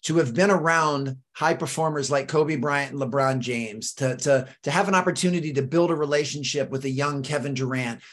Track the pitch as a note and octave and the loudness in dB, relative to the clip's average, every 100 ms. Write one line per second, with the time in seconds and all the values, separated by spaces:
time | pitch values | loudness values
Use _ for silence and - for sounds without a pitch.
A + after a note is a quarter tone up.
0 | - D#3+ D3 A#2 G3 F#3 D#3 E3 D#3 C#3+ | 0 0 2 2 4 4 4 4 2 0
1 | C3+ C3 _ - D#3 E3+ D#3+ - D#3+ D3+ | -4 -8 _ -2 0 0 -2 -2 -2 0
2 | C3+ C#3+ C3+ D#3 D3+ D3+ C#3+ C#3+ C#3 C#3 | 0 0 0 2 2 0 0 0 -2 -4
3 | C3 C#3 C3+ C3 A#2+ A#2+ A2+ G#2 A2 - | -2 2 2 2 -2 -4 -4 -8 -10 -4
4 | C3 B2+ C#3+ C3+ - - - D#3 F#3 F#3 | -2 -2 2 2 2 -8 -2 0 2 2
5 | F3+ E3+ F3+ F3+ D#3 C#3 C3+ E3 E3+ D#3+ | 2 2 0 0 0 -2 0 2 2 2
6 | D3 D3 D3 C#3 - D3 C3+ C3+ C3+ C3 | 0 0 0 -4 -4 -2 -2 -4 -4 -2
7 | C#3+ C#3+ C3+ D3 C#3 C3+ C3 C3 A#2+ A#2 | -2 -2 -4 -4 -4 -4 -2 -2 -4 -6
8 | - | -14